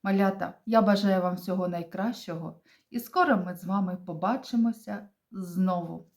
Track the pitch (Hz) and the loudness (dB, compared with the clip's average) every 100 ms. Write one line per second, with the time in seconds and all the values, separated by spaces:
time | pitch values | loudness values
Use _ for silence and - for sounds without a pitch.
0 | 196 196 196 190 175 - - 226 202 202 | 2 2 2 2 -8 -8 2 4 6 4
1 | 202 190 180 180 - 185 180 175 170 185 | 4 4 2 -2 -2 -2 -2 -4 -8 -4
2 | 214 - - 165 160 - _ _ _ 240 | -4 -4 -8 -8 -8 -12 _ _ _ -10
3 | 240 359 339 214 180 180 175 196 185 180 | -4 2 4 4 0 -8 -2 0 0 -4
4 | - 156 185 262 - 240 233 226 - 202 | -8 -4 -2 -2 -2 2 2 0 -10 -12
5 | 208 _ _ 190 180 175 185 180 170 165 | -12 _ _ -12 -6 0 2 2 -2 -10
6 | - | -14